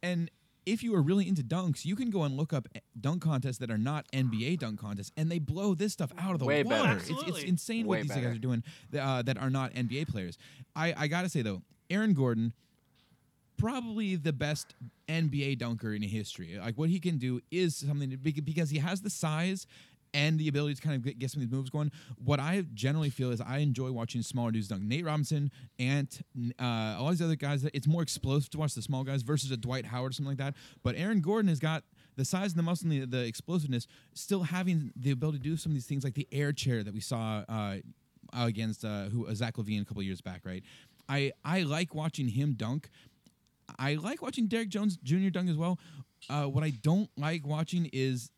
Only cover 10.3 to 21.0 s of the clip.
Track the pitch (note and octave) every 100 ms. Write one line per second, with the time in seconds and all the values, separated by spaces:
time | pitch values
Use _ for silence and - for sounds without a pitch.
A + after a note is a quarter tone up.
10.3 | E2 - - B2+ - E3 D#3 D3 E3+ F3+
11.3 | D#3+ A2 F#2 - _ _ F#3+ A3 D#3+ C3
12.3 | A2+ A#2 - _ _ _ _ _ _ _
13.3 | _ _ - A3 B3+ A#3 G#3+ G#3 F#3 D3+
14.3 | C#3 D3+ D3+ - - A#2+ _ - D#3+ D#3+
15.3 | C#3+ C#3 C3 A#2+ A2+ A2+ G#2+ G#2 G#2+ G2+
16.3 | - E2+ F#2+ G2 A2 D#3+ F#3 F3 D#3 B2+
17.3 | B2 - E3+ F3+ C#3 C#3 C#3+ C#3 C3 C#3
18.3 | D3 D3 D#3 D#3+ D3+ D#3 F#3+ G#3 - D#3+
19.3 | D#3 F3+ F#3+ - - - _ _ C#3+ D3
20.3 | D#3 D#3 C#3+ D3 C#3+ D#3 C#3